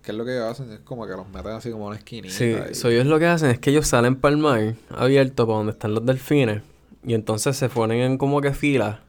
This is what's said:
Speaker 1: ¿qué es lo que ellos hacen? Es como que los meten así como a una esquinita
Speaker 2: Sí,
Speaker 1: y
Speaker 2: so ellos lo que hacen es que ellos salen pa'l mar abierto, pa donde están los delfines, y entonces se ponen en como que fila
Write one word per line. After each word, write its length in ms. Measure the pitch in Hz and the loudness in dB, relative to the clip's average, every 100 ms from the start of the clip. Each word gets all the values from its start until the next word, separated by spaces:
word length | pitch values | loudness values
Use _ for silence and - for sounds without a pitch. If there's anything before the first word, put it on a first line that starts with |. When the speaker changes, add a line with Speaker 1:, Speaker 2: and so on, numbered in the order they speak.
Speaker 1:
¿qué 80 | - | -10
es 60 | 107 | -8
lo 60 | |
que 100 | 117 127 | -6 -4
ellos 160 | 113 | -6
hacen? 200 | 120 123 | -8 -12
Es 80 | 107 | -16
como 240 | - 123 101 | -14 -12 -10
que 80 | |
los 140 | 92 92 | -12 -12
meten 220 | 92 92 | -12 -10
así 180 | 110 120 | -10 -10
como 140 | 110 104 | -10 -10
a 20 | |
una 80 | 107 | -12
esquinita 360 | - 117 95 | -14 -16 -10
Speaker 2:
Sí, 220 | 95 120 110 - | -2 0 -2 -6
Speaker 1:
y 40 | - | -4
Speaker 2:
so 140 | 123 | 0
ellos 160 | 117 135 | 2 4
lo 120 | 156 | 4
que 60 | 170 | 4
hacen 220 | 170 151 | 4 2
es 100 | 120 | 2
que 120 | 143 | 2
ellos 160 | 147 147 | 2 4
salen 280 | 120 120 131 | 2 2 2
pa'l 220 | 143 147 | 2 2
mar 380 | 151 117 107 113 - - | 2 2 0 -4 -10 0
abierto, 500 | 127 139 131 131 113 | 4 4 2 2 0
pa 60 | |
donde 180 | 110 107 | 0 -2
están 200 | 101 110 | -4 -2
los 120 | 107 120 | -2 0
delfines, 560 | 131 - 147 117 104 - _ _ - | -2 2 2 2 0 -8 _ _ -12
y 100 | 123 | -2
entonces 440 | 113 110 110 143 131 | -2 0 -2 0 0
se 100 | 123 | -2
ponen 320 | 120 113 117 | 0 0 2
en 180 | 127 131 | 0 0
como 220 | 139 147 | 0 0
que 140 | 143 | 0
fila 480 | 139 147 135 107 104 | 0 0 2 0 -4